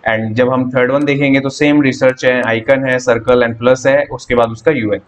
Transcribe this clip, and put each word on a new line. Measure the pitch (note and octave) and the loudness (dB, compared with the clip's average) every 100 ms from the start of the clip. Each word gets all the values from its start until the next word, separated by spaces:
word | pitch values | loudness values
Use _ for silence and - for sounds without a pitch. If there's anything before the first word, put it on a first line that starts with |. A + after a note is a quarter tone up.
And | A2+ A2 A2 | -2 -2 -2
जब | A2 B2 | 0 0
हम | B2+ B2+ | 2 0
third | B2+ B2 | 0 0
one | C#3 | 0
देखेंगे | D3 C#3 C#3 C3+ | 0 0 2 2
तो | C3+ | 0
same | - D3+ D3 | -2 2 2
research | C#3 B2 C3 B2+ | 2 2 -2 0
है, | C3 B2+ | -2 0
icon | A2+ A2+ A2 C3+ | -2 -2 0 0
है, | C3+ B2+ | 0 -2
circle | B2+ A#2 A2+ B2 A#2 | 0 -2 2 2 0
and | A2+ | 0
plus | A#2+ B2+ C3 | 0 2 2
है, | C#3 C#3 | 0 -2
उसके | B2+ - | -10 -2
बाद | A#2+ A#2 | 0 0
उसका | A2+ - | 0 -2
यूएल। | C#3+ G#2+ G2 | -2 -2 -4